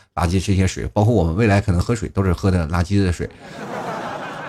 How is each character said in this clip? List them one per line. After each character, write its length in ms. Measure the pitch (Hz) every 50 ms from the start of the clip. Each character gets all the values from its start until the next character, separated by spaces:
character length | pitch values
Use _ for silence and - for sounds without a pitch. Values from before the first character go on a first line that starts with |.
| _ _ _
垃 120 | - 87
圾 160 | 85 92 95 87
这 120 | 104 95
些 120 | 92 95
水， 200 | 92 - - - - -
包 100 | 101 104
括 100 | 113 -
我 100 | 98 82
们 120 | 82 80
未 120 | 98 120
来 120 | 104 98 101
可 120 | - -
能 100 | 87 87
喝 140 | - - 120
水 120 | - - -
都 140 | - 98 98
是 80 | 92 82
喝 180 | - - 98
的 160 | 90 90 80 73
垃 140 | 87 87 87
圾 200 | 85 101 101 98
的 80 | 90
水。 160 | 85 - - - - - - - - - - - - - - - - - - - - - - - - - -